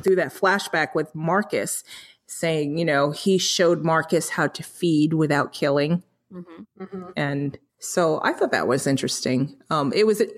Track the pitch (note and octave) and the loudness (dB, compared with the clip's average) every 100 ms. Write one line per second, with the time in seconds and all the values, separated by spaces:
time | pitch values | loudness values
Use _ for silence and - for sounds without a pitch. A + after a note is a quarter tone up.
0 | F#3+ F#3 C#3+ - G3 G3 - E3+ D3+ D#3+ | 2 2 0 0 2 2 0 -2 0 -2
1 | D3+ D#3 D#3+ F#3 G#3 B2+ G2+ - - - | -4 -4 0 0 0 -2 -2 -6 -10 -18
2 | - _ - - E3+ D#3+ D3 D#3 E3 C#3+ | -20 _ -18 -6 -2 0 0 0 0 2
3 | C#3+ D3+ G3 F#3+ - - F3 E3+ D#3+ D#3+ | 2 0 2 2 2 2 2 4 2 0
4 | D#3 E3+ D3+ - D3 - D#3+ - F3 D3+ | 2 0 0 -2 -2 -2 -14 -4 0 2
5 | D3+ D#3+ D3+ C#3+ C#3 - D3 C#3+ D3 F3 | 2 2 2 2 -2 -2 0 2 2 0
6 | - _ _ F3+ F3 E3 G#3+ - F#3+ F#3+ | -4 _ _ -18 -18 -20 -20 -16 -14 -12
7 | F3+ F#3 D3 C#3+ C#3+ - _ _ - - | -12 -6 -4 -2 -4 -6 _ _ -6 0
8 | E3+ D#3 - F4 D#4 - E2 C#3 D3 C#3 | 2 2 0 0 0 0 2 0 2 0
9 | - - - B2+ C#3+ - - D#3 C#3 - | 0 -2 -2 0 -2 -6 -4 -2 0 2
10 | G#3+ G#3 G#3+ | 2 4 0